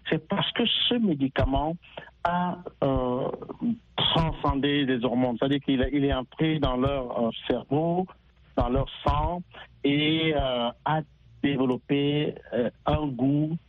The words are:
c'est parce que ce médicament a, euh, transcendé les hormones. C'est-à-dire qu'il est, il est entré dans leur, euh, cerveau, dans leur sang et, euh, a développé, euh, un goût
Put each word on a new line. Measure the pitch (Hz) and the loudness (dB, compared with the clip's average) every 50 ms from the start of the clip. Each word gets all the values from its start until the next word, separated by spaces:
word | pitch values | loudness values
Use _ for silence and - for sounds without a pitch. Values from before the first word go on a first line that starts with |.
| - | -4
c'est | - 165 156 - | -2 -2 -2 -2
parce | - 202 196 156 - - | -2 -2 -2 -2 -2 -2
que | - 240 214 - - - | 0 0 0 0 0 0
ce | - 240 | 0 2
médicament | 247 226 196 160 139 135 135 - - 131 127 - 139 143 156 170 - - - - - - - - _ - | 2 2 2 2 2 0 -2 0 2 0 2 2 2 0 -2 -4 -6 -10 -16 -18 -18 -18 -18 -12 _ -4
a, | 170 175 175 180 180 180 180 - - - - - | -2 0 0 -2 -2 -4 -6 -10 -14 -6 -2 0
euh, | 139 135 131 127 123 123 127 147 - - - - - - - - 240 226 - - - - | 0 2 2 0 0 -2 -2 -2 -4 -6 -8 -10 -12 -10 -4 -2 -2 -2 -4 -6 -10 -4
transcendé | - - - - 156 165 160 147 - - 143 139 139 131 143 143 147 139 | -2 -2 0 2 0 0 0 -2 -2 0 0 0 2 2 2 2 2 2
les | 127 131 120 113 | 2 0 0 0
hormones. | 127 117 123 127 123 120 | 0 2 2 2 2 2
C'est-à-dire | 110 135 139 143 139 - | 0 0 2 0 0 0
qu'il | - 135 123 | 0 2 2
est, | 131 131 | 2 2
il | 139 143 139 | 2 2 2
est | 143 135 | 2 0
entré | 131 123 - - - 156 160 156 156 | 0 -4 -6 -4 -2 0 0 2 2
dans | 139 131 127 | 2 0 2
leur, | 123 127 139 143 139 127 120 - 107 | 2 2 0 0 -2 -4 -4 -2 0
euh, | 117 113 113 - - - | 0 -2 -2 -4 -2 -2
cerveau, | 127 117 117 - 139 147 165 170 170 180 185 - - - _ - _ _ - - - | -2 -2 -2 -2 -2 0 0 0 0 0 -2 -4 -8 -20 _ -20 _ _ -18 -8 -2
dans | - 123 120 | -2 0 0
leur | 123 - 131 - - - - | 0 0 -2 -2 -6 -4 -2
sang | 143 143 147 151 160 175 180 180 - - - - - - - - | 0 0 2 0 -2 -4 -4 -8 -12 -16 -20 -20 -20 -12 -2 0
et, | 139 139 147 151 151 160 160 160 160 151 | 0 2 2 2 2 2 2 2 2 2
euh, | 143 135 131 127 120 120 120 - - - | 2 0 0 0 0 -2 -2 -4 -4 -2
a | 143 151 160 156 - - _ - - - - | -2 -2 -2 -2 -6 -14 _ -20 -20 -12 -4
développé, | - 143 143 127 135 127 127 120 - - 143 143 143 143 147 147 151 - - - - - - | -2 0 0 2 0 0 0 -2 -2 -2 0 0 2 2 2 0 0 -2 -4 -8 -10 -6 -2
euh, | 117 120 104 - - - | -2 -2 -2 -2 -4 -2
un | 147 147 151 151 | 0 0 0 0
goût | 143 131 113 131 135 143 147 151 156 165 165 - | -2 -2 0 2 2 4 2 2 0 -2 -6 -8